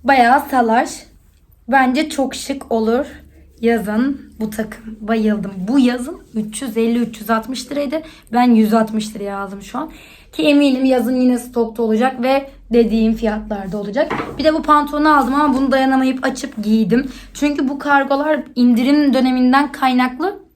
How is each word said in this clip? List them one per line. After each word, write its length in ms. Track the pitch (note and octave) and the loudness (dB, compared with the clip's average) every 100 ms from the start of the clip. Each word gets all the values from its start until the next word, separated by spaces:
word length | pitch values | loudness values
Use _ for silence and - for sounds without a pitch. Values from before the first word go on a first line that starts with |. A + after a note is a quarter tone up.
Bayağı 460 | B3 C4+ A#3 C#4 C#4+ | 2 4 4 2 2
salaş. 400 | C4 A#3 A3+ D4+ - - - _ _ _ _ - | 0 2 2 0 -8 -18 -20 _ _ _ _ 0
Bence 420 | C4+ B3+ B3+ D#4 | 2 2 0 -2
çok 260 | - C4+ - | -4 -4 -6
şık 360 | - C#4 - | -10 -10 -4
olur 340 | A#3 A3 A#3+ D4+ - - - - - | -2 0 -2 -4 -10 -20 -20 -20 -4
yazın 720 | A#3 A#3 F#3+ G#3+ C4+ C#4 - - | -2 0 -2 -2 -2 -4 -12 -10
bu 100 | A3 | -8
takım. 480 | - A3 - A3 - | -6 -10 -10 -16 -14
Bayıldım. 500 | G#3 A3 G#3+ G3+ F#3 F#3+ F#3 | -4 -2 0 -2 -6 -8 -2
Bu 120 | C#4 | 2
yazın 420 | B3 B3 B3+ F4+ - A3+ | 2 0 -8 -12 -10 -8
üç 260 | G#3+ - | -8 -8
yüz 160 | C4 A3 | -6 -2
elli 220 | A3+ A#3 | 0 0
üç 200 | A#3 - | -2 -6
yüz 80 | - | -2
altmış 420 | A3 A3 C4 - | -2 -2 -10 -8
liraydı. 300 | C#4+ C#4+ D#4 D#4 - - | -6 -4 -6 -8 -20 -4
Ben 220 | A#3 B3 A3 | 2 4 4
yüz 180 | G#3+ | 4
altmış 420 | A3 A3 A3 G#3+ G#3 | 2 0 -4 -6 -8
liraya 220 | G3+ G3 | -8 -8
aldım 240 | G3 G3+ | -10 -12
şu 180 | - B3 | -12 -10
an. 120 | D#4 - - - - | -10 -14 -20 -20 -16
Ki 100 | - | 0
eminim 420 | D#4 C#4+ C#4+ B3+ C4 | 4 4 4 2 2
yazın 300 | B3+ A3+ B3+ | 2 2 2
yine 220 | B3+ B3 | 2 2
stokta 460 | - A#3+ A3 A3 | -2 -4 -4 -2
olacak 380 | A3+ A3 B3+ B3 | 0 2 0 0
ve 260 | B3 C#4 C#4 - - | 0 0 -2 -18 0
dediğim 400 | A#3 A3+ A3+ A3 | 2 4 2 2
fiyatlarda 640 | A3 A3 G#3+ G#3+ G3+ F#3+ G#3 | 0 -2 -4 -6 -8 -6 -8
olacak. 360 | G3+ G#3+ E4 - - - | -6 -2 -2 -4 -8 0
Bir 60 | |
de 100 | D#4 | 0
bu 80 | D#4 | 0
pantolonu 560 | - D4 C#4+ D4 D4+ D4 | 2 2 2 0 2 2
aldım 180 | B3 C#4 | 2 0
ama 220 | D4+ B3+ | 0 0
bunu 140 | C4+ | 0
dayanamayıp 540 | C4+ C4 C4+ C4 C4 C4+ | 2 2 2 0 -2 -4
açıp 380 | C4 C#4 - | -6 -10 -6
giydim. 480 | G#3+ A3 G3+ A#3 C#4 - - | 0 2 2 0 -2 -12 -18
Çünkü 360 | - D4 C#4+ C4 | -4 -2 0 -2
bu 100 | C#4+ | -4
kargolar 640 | C#4+ C#4 C#4 C#4 D4+ D4+ - - | 0 2 2 0 0 -2 -4 2
indirim 580 | B3 A#3 B3+ D4 D4 | 4 4 4 4 4
döneminden 580 | C4 B3+ B3+ B3+ C4+ C#4+ | 2 2 2 4 4 2
kaynaklı 720 | - C4+ B3+ B3+ B3+ F4 G4+ - | 0 0 2 0 -2 -4 -6 -18